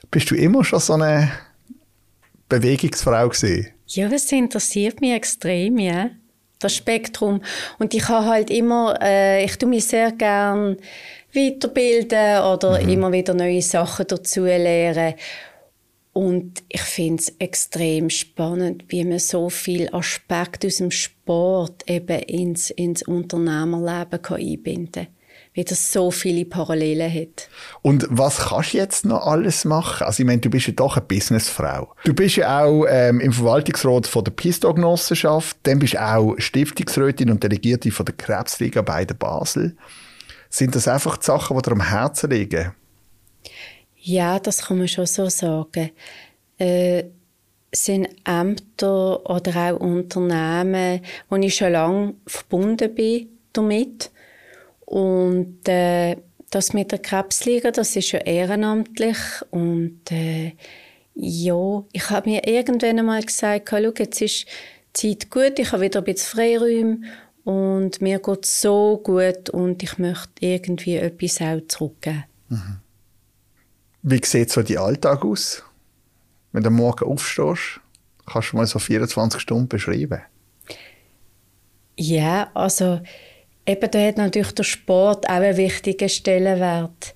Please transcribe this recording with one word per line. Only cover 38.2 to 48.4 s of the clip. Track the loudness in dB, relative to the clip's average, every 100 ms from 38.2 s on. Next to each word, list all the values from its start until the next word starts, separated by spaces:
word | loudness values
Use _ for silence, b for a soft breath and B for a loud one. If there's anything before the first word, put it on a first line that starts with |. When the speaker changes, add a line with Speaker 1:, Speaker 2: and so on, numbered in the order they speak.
| -4 -4 -4 -4 -2 0
Speaker 1:
bei | -2 -2
der | -4
Basel. | -4 -4 -4 -4 -2 -2 -4 B B B B B B B
Sind | -2 0 0
das | 2
einfach | 0 0 -2
die | 0
Sachen, | 0 0 -2
die |
dir | 0
am | 2 2
Herzen | 0 0 -2 0
liegen? | 0 0 -2 -4 -8 _ _ _ _ _ _ B B B B B _ -2
Speaker 2:
Ja, | 0 2 0
das | -2 -4 -2
kann | -2
man | 0
schon | -2 -2
so | -2 -2
sagen. | -2 -2 -2 -4 -4 -6 B B B B B _ -4
Äh, | 0 2 2 0 -2 -12 _ _ _ _ _
es | -4 -2
sind | 0 -2 -6
Ämter | -4 0